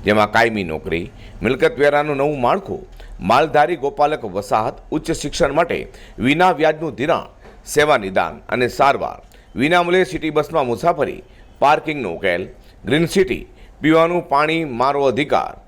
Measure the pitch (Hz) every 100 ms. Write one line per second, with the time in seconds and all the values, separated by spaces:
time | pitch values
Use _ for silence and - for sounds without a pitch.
0 | 92 107 104 113 117 107 87 78 92 82
1 | 101 - - - 104 131 156 123 143 147
2 | 151 139 143 147 123 185 - 87 - -
3 | - - 92 123 160 147 156 165 131 -
4 | 147 151 113 92 101 117 110 - - 151
5 | - 160 151 - 147 143 170 80 - -
6 | - - 120 151 185 151 156 156 165 107
7 | 147 127 - - - - - 147 147 135
8 | 95 95 85 76 - 120 120 - 139 117
9 | 76 - - - _ 98 143 175 175 185
10 | 180 160 151 151 147 160 127 117 165 165
11 | 110 57 - - - - 139 151 160 147
12 | 104 82 95 87 95 - - - 92 147
13 | 165 196 185 101 - - - - 151 160
14 | 165 175 175 139 151 165 156 117 135 143
15 | 139 113 151 104 - -